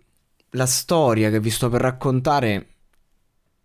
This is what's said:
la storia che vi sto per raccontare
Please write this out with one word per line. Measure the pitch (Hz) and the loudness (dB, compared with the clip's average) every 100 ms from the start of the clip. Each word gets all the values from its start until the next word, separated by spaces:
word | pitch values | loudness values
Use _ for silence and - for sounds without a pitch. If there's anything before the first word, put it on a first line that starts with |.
| _ _ _ _ _ | _ _ _ _ _
la | 127 | -4
storia | 127 - - 170 139 110 107 | -2 -2 0 2 4 4 2
che | 110 | 0
vi | 110 | -2
sto | - 123 | -2 0
per | 123 | 0
raccontare | 127 127 143 127 127 143 117 98 - _ _ _ _ _ _ _ _ _ | 0 -2 -2 0 0 0 0 -4 -6 _ _ _ _ _ _ _ _ _